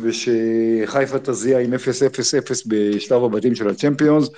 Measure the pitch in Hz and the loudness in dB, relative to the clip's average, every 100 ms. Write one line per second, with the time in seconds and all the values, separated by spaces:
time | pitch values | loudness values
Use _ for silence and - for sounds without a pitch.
0 | 113 113 - 117 113 113 113 113 104 135 | -4 -4 0 0 2 0 2 0 0 -2
1 | 131 135 135 113 113 131 123 123 131 120 | -2 -2 -4 -4 0 2 2 -2 -2 0
2 | 135 - 117 147 127 123 113 107 104 104 | 0 0 -2 -2 -2 -6 -2 0 2 0
3 | - 123 123 107 113 117 107 95 143 139 | 0 2 2 0 0 0 -2 0 0 2
4 | 151 151 139 | 4 4 2